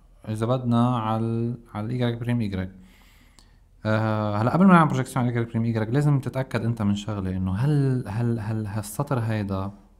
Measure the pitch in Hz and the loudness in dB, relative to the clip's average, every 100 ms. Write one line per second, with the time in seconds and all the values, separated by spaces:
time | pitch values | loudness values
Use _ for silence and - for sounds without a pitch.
0 | - - - 107 117 131 123 117 123 123 | -20 -16 -8 -4 0 0 2 2 2 0
1 | 110 110 113 117 117 120 - 107 110 127 | -2 -2 0 -2 -4 -6 -10 -8 -6 -2
2 | 120 117 120 120 104 92 92 - - - | -2 -2 -2 -2 -2 -4 -6 -10 -20 -20
3 | - - - - - - _ _ 110 110 | -20 -20 -20 -20 -20 -20 _ _ 0 0
4 | 110 107 107 104 120 156 196 175 151 131 | 2 0 0 0 2 6 8 8 6 2
5 | 123 135 123 117 117 113 117 113 110 135 | -2 -2 0 -2 -2 -2 0 0 0 2
6 | 147 139 120 131 127 113 113 117 101 101 | 2 2 0 -6 -4 -2 -2 0 0 0
7 | - 101 92 92 92 98 143 147 135 127 | -4 -6 -4 -2 -2 0 2 2 2 -2
8 | 101 107 120 117 101 113 104 107 101 - | -4 -2 -2 -2 -4 -6 -4 -6 -8 -6
9 | 143 127 113 110 101 95 98 - - | -2 -2 -2 -2 -2 -4 -6 -10 -20